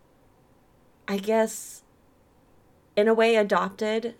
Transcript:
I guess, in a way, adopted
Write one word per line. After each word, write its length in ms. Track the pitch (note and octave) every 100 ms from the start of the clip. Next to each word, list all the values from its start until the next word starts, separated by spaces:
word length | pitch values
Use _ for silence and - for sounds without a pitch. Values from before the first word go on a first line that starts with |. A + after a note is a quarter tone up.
| _ _ _ _ _ _ _ _ _ _ -
I 100 | G3
guess, 640 | G3+ A3 A3 - - - _ _ _ _ _ _ _ _ _ _ _ -
in 120 | A3
a 60 |
way, 220 | A3+ A3+ A3
adopted 800 | G#3 F3+ F#3 - G#3+ A3 A#3